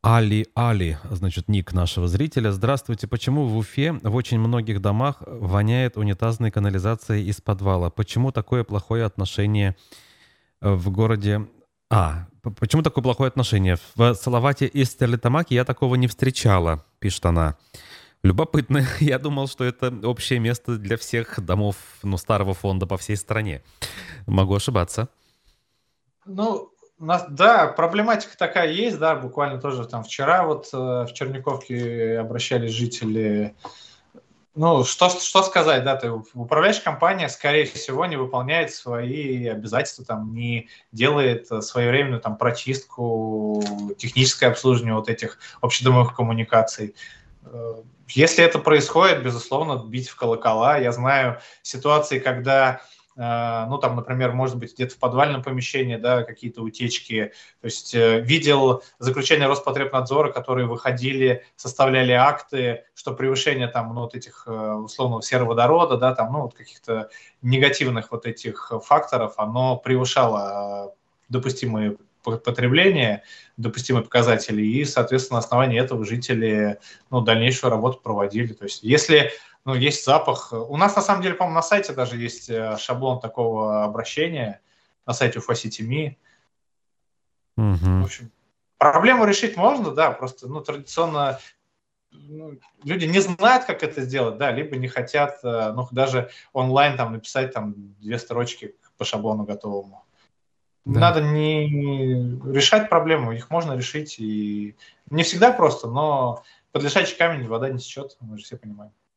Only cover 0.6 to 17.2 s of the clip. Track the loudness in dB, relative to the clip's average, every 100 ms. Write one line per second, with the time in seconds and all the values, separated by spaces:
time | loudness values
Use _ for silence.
0.6 | 0 2 0 -4 -6 -4 -2 -2 0 0
1.6 | 0 0 0 0 0 0 0 0 0 0
2.6 | 0 0 -2 -6 -4 -4 0 0 0 -2
3.6 | -2 -2 -2 -2 -2 -2 0 0 2 0
4.6 | -2 -2 0 0 0 -4 -12 -6 0 2
5.6 | 2 2 0 0 -2 0 -2 0 -2 0
6.6 | 0 0 0 -2 -2 -2 -2 -4 -2 0
7.6 | 2 2 0 -2 -2 0 0 -2 -2 -2
8.6 | 0 -4 -2 -2 -2 -2 -4 0 2 2
9.6 | 2 -2 _ -20 _ _ _ _ _ _
10.6 | 0 0 0 2 2 2 0 0 -4 _
11.6 | _ _ _ 2 2 -2 -10 _ -12 -4
12.6 | 0 2 2 0 -2 0 0 0 0 2
13.6 | 4 2 -2 4 4 4 -2 0 0 0
14.6 | -2 0 -2 0 0 2 2 0 2 0
15.6 | 0 0 0 2 2 2 -2 2 4 4
16.6 | 2 -2 _ _ -4 0